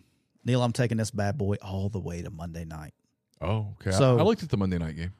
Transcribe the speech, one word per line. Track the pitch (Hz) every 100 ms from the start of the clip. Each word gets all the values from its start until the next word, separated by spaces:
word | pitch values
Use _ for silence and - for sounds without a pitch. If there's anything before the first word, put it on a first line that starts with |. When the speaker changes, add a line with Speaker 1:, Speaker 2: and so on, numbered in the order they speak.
| _ _ _ _
Speaker 1:
Neil, | - 127
I'm | 123
taking | 113 120 113
this | 107
bad | - 101 101
boy | 98 101
all | 101 98 98
the | 101
way | 85 87
to | 85
Monday | 82 85 82 82
night. | 80 78 - _ _ _ -
Speaker 2:
Oh, | 85 110 104 101
okay. | -
Speaker 1:
So | 95 131 123
Speaker 2:
I, |
I |
looked | 185 226
at | 165
the | 101
Monday | 95 87
night | 82 76
game. | 87 -